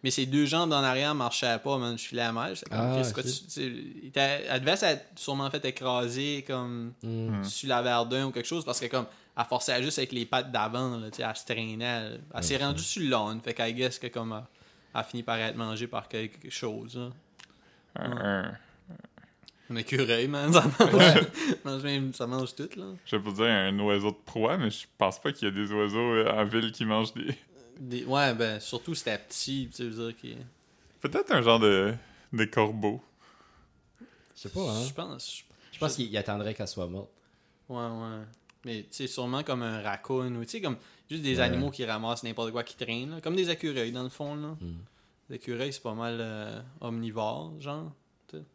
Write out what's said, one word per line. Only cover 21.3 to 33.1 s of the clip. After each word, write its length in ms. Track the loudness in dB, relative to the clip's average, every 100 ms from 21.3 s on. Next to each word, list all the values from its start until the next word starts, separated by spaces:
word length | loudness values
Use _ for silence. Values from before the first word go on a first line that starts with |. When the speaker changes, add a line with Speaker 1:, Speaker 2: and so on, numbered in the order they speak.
| 0 -2
Speaker 1:
Ça 40 | 0
mange 200 | -2 -4
même, 300 | 0 0 0
ça 140 | -2 -2
mange 280 | -2 -2 -6
tout, 120 | -10 -8
là. 80 | -12 -14 -2
Speaker 3:
Je 100 | -2
vais 80 |
pas 80 | 0
dire 140 | 2 4
un 340 | 4 4 2
oiseau 320 | 4 4 2
de 60 | -2 -8
proie, 320 | 0 2 2
mais 120 | 0
je 160 | -2 -12 _
pense 200 | 2 2
pas 100 | -4
qu'il 160 | 0 -2
y 40 |
a 20 |
des 180 | 0 0
oiseaux, 260 | 2 2 2 4 4
euh, 140 | 4
en 140 | 4
ville 300 | 4 2 0
qui 100 | -2
mangent 300 | 2 2 2
des 240 | -2 -4 -6 -8 -20 -20 -14
Speaker 1:
Des... 240 | -8 -6
Ouais, 300 | 0 4 4
ben, 260 | 4 0 0
surtout 340 | -6 -6 -4
si 100 | -4 -2
c'était 120 | -4
petit, 520 | -4 -4 -2 -4 -6
tu 60 | -6
sais, 60 | -8
je 40 |
veux 200 | -6 -8
dire, 60 | -8
qui 160 | -14 -14 -16 _ _ _ -20 _
Speaker 3:
Peut-être 320 | -2 -2 4
un 100 | 6
genre 180 | 8 8
de, 340 | 8 8 4 0 -10 -20 -8
de 120 | 0 2
corbeau. 560 | 4 2 4 0 -2 -10